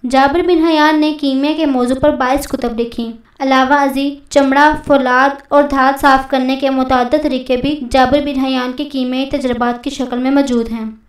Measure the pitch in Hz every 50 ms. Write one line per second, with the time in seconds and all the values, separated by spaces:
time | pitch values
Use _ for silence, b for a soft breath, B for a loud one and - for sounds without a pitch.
0 | - 247 247 262 269 277 277 349 359 349 359 320 320 339 320 302 302 302 311 302
1 | 302 302 302 302 294 277 262 269 277 294 311 302 320 294 269 254 247 240 262 262
2 | - 294 302 247 262 254 262 277 277 - - 254 - 240 233 220 233 240 - -
3 | 233 226 226 - b b b b 277 269 269 262 262 262 294 285 277 277 254 269
4 | 277 285 277 - - - - 294 277 269 269 277 294 302 302 294 - - 294 269
5 | 254 254 247 254 262 277 277 - - _ - 285 294 285 277 269 262 269 277 277
6 | 294 285 269 269 269 - - 262 262 254 262 269 285 269 269 262 262 262 262 254
7 | 247 240 277 302 302 302 262 254 254 - 254 240 254 277 302 302 262 240 - 269
8 | 262 254 262 294 277 285 285 269 262 269 262 254 247 254 254 262 294 294 294 269
9 | 254 254 254 262 269 269 302 277 247 254 247 226 240 240 240 240 - 285 269 -
10 | 262 247 - 247 247 262 277 277 277 277 247 233 226 226 226 226 220 220 220 -
11 | _